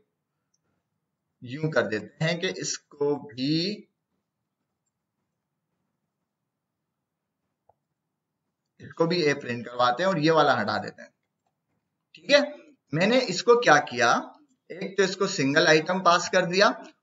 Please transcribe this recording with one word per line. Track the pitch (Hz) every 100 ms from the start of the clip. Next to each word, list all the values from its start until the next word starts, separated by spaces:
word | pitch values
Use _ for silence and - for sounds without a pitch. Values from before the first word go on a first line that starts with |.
| _ _ _ _ _ _ _ _ _ _ _ _ _ _
यूं | 123 135 156
कर | 127 104
देते | 107 - - 160
हैं | 170
कि | 185 -
इसको | 147 - _ 151 143 143
भी, | 113 120 135 156 185 214 - _ _ _ _ _ _ _ _ _ _ _ _ _ _ _ _ _ _ _ _ _ _ _ _ _ _ _ _ _ _ _ _ _ _ _ _ _ _ _ _ _ _ _ _ _ _ _ _ _
इसको | 120 - 165
भी | 180
ए | 151 139
print | 123 120 117
करवाते | 123 123 123
हैं | 185
और | 175
ये | 151
वाला | 160 143 123
हटा | 107 107
देते | 101 -
हैं। | - _ _ _ _ _ _ _ _ _ _ -
ठीक | -
है, | 285 - - - _ -
मैंने | 147 196 254 247
इसको | 180 - 240
क्या | 190 147 143
किया, | 120 117 208 254 - _ _ -
एक | 165 190 -
तो | 190
इसको | - 190
single | - 135 147 170
item | 156 156 185
pass | 180 175 175
कर | 185 170
दिया | 180 214 262 - -